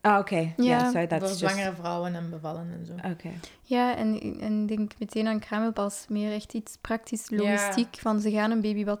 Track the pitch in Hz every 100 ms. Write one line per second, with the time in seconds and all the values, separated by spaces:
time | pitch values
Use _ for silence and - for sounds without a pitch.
0 | 208 202 196 185 165 165 247 240 247 247
1 | 170 165 190 190 190 196 190 175 170 175
2 | 175 170 170 165 156 170 170 170 170 170
3 | 175 165 170 175 - - - 247 247 247
4 | 214 214 214 - 214 214 208 214 208 -
5 | 208 220 220 214 - 214 226 220 202 202
6 | - 208 208 214 214 226 220 - - 226
7 | - 226 - 214 208 202 202 196 233 -
8 | 226 214 208 214 214 233 214 208 208 208